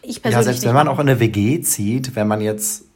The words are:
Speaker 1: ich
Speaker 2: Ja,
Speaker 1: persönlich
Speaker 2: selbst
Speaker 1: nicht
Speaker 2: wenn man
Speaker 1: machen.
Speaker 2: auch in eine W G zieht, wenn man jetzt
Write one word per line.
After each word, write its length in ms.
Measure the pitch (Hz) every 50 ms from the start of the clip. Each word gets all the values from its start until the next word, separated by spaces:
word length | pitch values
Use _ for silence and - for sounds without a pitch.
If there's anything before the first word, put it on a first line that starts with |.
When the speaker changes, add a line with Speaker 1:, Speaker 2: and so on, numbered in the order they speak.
Speaker 1:
ich 140 | - - 240
Speaker 2:
Ja, 60 | -
Speaker 1:
persönlich 240 | - - - 120 117
Speaker 2:
selbst 140 | 123 123 123
Speaker 1:
nicht 60 | 123 120
Speaker 2:
wenn 40 | 120
man 100 | 139 151
Speaker 1:
machen. 80 | 151 135
Speaker 2:
auch 40 | -
in 80 | 143 139
eine 100 | 135 117
W 80 | 113
G 320 | 110 101 104 101 113 143 165
zieht, 540 | - - - - 101 101 117 131 131 131 -
wenn 120 | 110 104
man 120 | 107 107 107
jetzt 460 | 107 107 107 104 - - - - - _ _